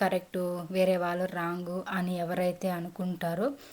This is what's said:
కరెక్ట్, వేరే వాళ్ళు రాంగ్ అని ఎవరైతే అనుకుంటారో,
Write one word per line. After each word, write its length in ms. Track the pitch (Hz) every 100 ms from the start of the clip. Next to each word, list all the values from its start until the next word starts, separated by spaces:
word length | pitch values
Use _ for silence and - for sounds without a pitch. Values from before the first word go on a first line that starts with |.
కరెక్ట్, 360 | 190 185 180 185 180 175 165 190
వేరే 200 | 185 185
వాళ్ళు 220 | 175 175 185 180
రాంగ్ 340 | 170 175 175 180 185 185
అని 180 | 180 180 170
ఎవరైతే 440 | 180 180 175 190 175
అనుకుంటారో, 720 | 175 175 180 175 170 170 247 277 -